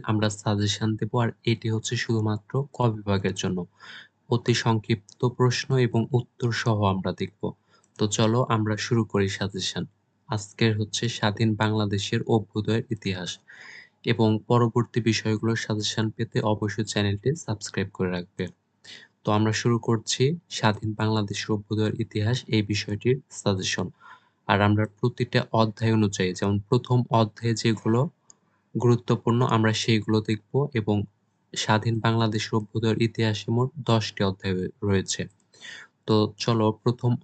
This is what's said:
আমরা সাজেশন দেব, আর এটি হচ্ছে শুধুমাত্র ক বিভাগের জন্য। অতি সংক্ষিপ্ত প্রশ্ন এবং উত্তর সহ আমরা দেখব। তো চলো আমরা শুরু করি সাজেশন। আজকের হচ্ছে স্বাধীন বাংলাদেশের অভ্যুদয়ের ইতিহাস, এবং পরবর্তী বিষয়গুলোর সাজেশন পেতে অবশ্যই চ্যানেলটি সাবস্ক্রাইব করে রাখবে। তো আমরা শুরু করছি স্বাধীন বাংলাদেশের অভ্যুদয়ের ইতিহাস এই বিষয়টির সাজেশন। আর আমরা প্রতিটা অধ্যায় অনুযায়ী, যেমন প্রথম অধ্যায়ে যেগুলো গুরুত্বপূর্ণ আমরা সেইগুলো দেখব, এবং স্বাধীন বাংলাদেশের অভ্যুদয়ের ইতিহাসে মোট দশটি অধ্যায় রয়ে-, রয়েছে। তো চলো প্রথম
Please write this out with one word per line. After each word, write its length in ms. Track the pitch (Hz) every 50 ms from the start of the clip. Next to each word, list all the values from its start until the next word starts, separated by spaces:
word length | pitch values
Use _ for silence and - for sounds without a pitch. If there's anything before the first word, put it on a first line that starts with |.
| -
আমরা 240 | - 107 104 107 104
সাজেশন 600 | 101 - - 113 104 101 104 101 - - 110 107 110
দেব, 160 | 107 113 107 - 123
আর 100 | 117 113 - _ -
এটি 240 | 120 113 104 - 113
হচ্ছে 240 | 110 110 - - 120
শুধুমাত্র 560 | 117 - - 113 110 107 107 107 104 - _ - 135 143 - _
ক 60 | - 123 117
বিভাগের 460 | 107 107 104 104 98 98 98 95 95
জন্য। 220 | - - 92 90 90 87 - _ _ - - - - - _ _ _ _ -
অতি 240 | 120 117 - - 117
সংক্ষিপ্ত 680 | - - 120 113 110 - - 113 98 _ _ - - 127 123
প্রশ্ন 420 | 123 - 127 123 123 - - - 135 131
এবং 240 | 123 113 - 113 117 -
উত্তর 380 | 131 120 - _ _ - 127 117
সহ 260 | 113 - - 120 110 104 104
আমরা 260 | 98 95 95 87 92
দেখব। 300 | 87 - 98 95 _ - - 90 - _ _ _ _ _ _ _ _ -
তো 40 | 110 104
চলো 320 | - - 113 110 113 123 131 -
আমরা 260 | 113 110 107 107 107 104
শুরু 240 | - - 123 117 107
করি 240 | - - 101 98 98
সাজেশন। 560 | 101 - 101 95 - 92 90 - - 90 90 - _ _ _ _ _ _ _ -
আজকের 420 | 113 104 - - - - 113 113 107 107
হচ্ছে 260 | 107 104 - - 117 117
স্বাধীন 400 | - - 113 107 101 - 117 113 107
বাংলাদেশের 680 | 104 110 107 107 107 104 101 104 98 101 - 117 113 - -
অভ্যুদয়ের 560 | 120 110 101 - - 107 104 107 110 117 - -
ইতিহাস, 380 | 113 - - 98 95 92 87 - - - _ _ - - - - - - - _ _ _ -
এবং 260 | 120 117 110 113 110 110 107 - -
পরবর্তী 520 | 123 120 120 113 - 120 113 - - 123
বিষয়গুলোর 560 | 107 113 107 - - 110 110 101 110 113 113 113
সাজেশন 480 | - - 110 107 104 - - - 110 110
পেতে 280 | - - 113 - - 123
অবশ্যই 440 | 113 107 107 101 107 101 101 - 107
চ্যানেলটি 440 | 98 - 107 101 101 101 101 - 127 156
সাবস্ক্রাইব 540 | 165 - - 107 - - - - 95 98 98 -
করে 160 | - 95 90
রাখবে। 340 | 90 90 90 - _ - 92 87 - _ _ _ _ _ _ - - - - _ _ _
তো 80 | - 107
আমরা 220 | 104 107 107 110 107
শুরু 240 | - - 123 120 113
করছি 440 | - - 113 110 - - - - 127 139 170 170 _ -
স্বাধীন 400 | - - - 110 104 104 - 110 104
বাংলাদেশের 560 | 104 110 110 110 110 104 101 101 - - -
অভ্যুদয়ের 440 | 107 104 104 - 107 104 110 104 - -
ইতিহাস 360 | 110 - - 107 104 113 123 127 - -
এই 160 | - 110 104
বিষয়টির 540 | 101 104 101 - - 104 104 - 120 135 143 - _
সাজেশন। 580 | - - - 104 101 92 92 - - - 92 - - _ - - - - _ _ _ _ _ -
আর 100 | 110 98
আমরা 240 | 104 104 104 104 107 -
প্রতিটা 520 | _ - - 123 - - 123 - - 123 113 -
অধ্যায় 420 | - 113 113 107 101 - 113 113 110
অনুযায়ী, 380 | 110 107 98 98 - 95 92 90
যেমন 240 | - 104 101 101 101
প্রথম 380 | - - 127 123 123 - 123 123 120 -
অধ্যায়ে 460 | 120 113 113 110 - - 113 117 113
যেগুলো 440 | - - 117 107 98 - 110 113 120 143 180 _ _ _ _ _ _ _ _ _ _ _ _ -
গুরুত্বপূর্ণ 640 | 110 113 120 120 117 - - 120 113 - 120 117 120 123
আমরা 260 | - 113 110 110 110 107
সেইগুলো 440 | - - - 113 107 101 - 107 110
দেখব, 320 | 107 - 110 104 _ _ - 131 143 143 -
এবং 220 | 113 107 110 104 101 101 - _ _ _ _ _ _ _ _ -
স্বাধীন 420 | - - - 107 107 110 117 113 110
বাংলাদেশের 540 | 107 117 113 117 113 110 107 107 - - -
অভ্যুদয়ের 460 | 110 104 - - 110 110 113 107 -
ইতিহাসে 460 | 117 110 - - 113 110 107 101 - -
মোট 180 | 117 120 127 135 - - 120
দশটি 360 | - 117 110 101 - - - 104
অধ্যায় 300 | 98 95 - - 98 92
রয়ে-, 200 | 90 92 - - - 104
রয়েছে। 380 | 101 98 95 92 - - - - - _ _ _ _ _ - - - - - - - _ _ -
তো 100 | - 110 107 107 101 - -
চলো 280 | - 123 117 113 110 110
প্রথম 400 | 110 - - 120 123 - - 120 123 -